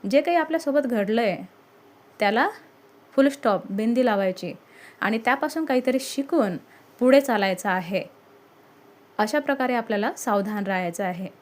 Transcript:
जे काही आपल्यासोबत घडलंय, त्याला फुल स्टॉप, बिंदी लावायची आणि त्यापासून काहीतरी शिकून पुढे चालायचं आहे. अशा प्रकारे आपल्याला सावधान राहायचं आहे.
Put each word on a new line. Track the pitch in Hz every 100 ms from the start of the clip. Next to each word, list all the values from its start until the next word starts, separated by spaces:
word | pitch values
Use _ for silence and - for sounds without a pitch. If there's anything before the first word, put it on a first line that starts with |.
| 202
जे | 269
काही | 330 349
आपल्यासोबत | 311 320 302 285
घडलंय, | 277 233 202 220 226 170 190 - _ _ - _ - _
त्याला | 202 220 330 - - _ - - _ -
फुल | 277
स्टॉप, | 277 233 190 -
बिंदी | 196 220 240
लावायची | 247 202 190 185 180 170 _ - - -
आणि | - 220
त्यापासून | 226 269 302 320
काहीतरी | 311 254 254 254
शिकून | - - 277 339 208 170 - - - -
पुढे | 247 269
चालायचं | 277 220 196 185 208
आहे. | 185 170 190 - - _ - _ _ _ _ - - _ -
अशा | 214 294
प्रकारे | 285 277 254
आपल्याला | 247 233 208 214
सावधान | 392 - 202 196 214
राहायचं | 196 190 180 170
आहे. | 196 180 185 -